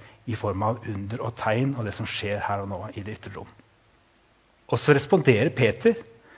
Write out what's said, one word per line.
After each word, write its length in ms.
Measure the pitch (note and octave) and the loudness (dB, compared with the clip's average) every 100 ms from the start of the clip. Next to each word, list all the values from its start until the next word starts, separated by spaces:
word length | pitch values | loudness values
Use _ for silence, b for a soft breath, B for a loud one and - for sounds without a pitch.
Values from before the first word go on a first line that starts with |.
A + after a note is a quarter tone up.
| B B - | B B -8
i 80 | G#2+ | -4
form 280 | G#2 F#2+ G#2 | -4 -2 -2
av 160 | A#2 - | -4 -6
under 380 | G2+ G2+ A#2 A#2 | -8 -8 -8 -8
og 80 | A2+ | -4
tegn 320 | - A2 C3+ C3+ | 0 0 0 -2
og 80 | G#2+ | -6
det 80 | - | -6
som 80 | A2+ | -6
skjer 380 | - G#2 G2+ G2 | -6 -4 -4 -4
her 160 | G2+ | -4
og 80 | G2 | -4
nå 140 | F#2+ - | -8 -10
i 80 | - | -10
det 140 | G2+ G#2 | -10 -12
ytre 160 | - G2 | -12 -14
rom. 100 | - - _ _ _ _ _ _ _ _ _ _ - | -16 -18 _ _ _ _ _ _ _ _ _ _ -4
Og 80 | A#2+ | 0
så 160 | - | 4
responderer 560 | C#3+ - F#3+ C#3+ A2 B2+ - | 4 4 4 6 6 4 4
Peter 400 | A#2 - A3+ A3+ - - b | 2 4 2 2 -2 -20 b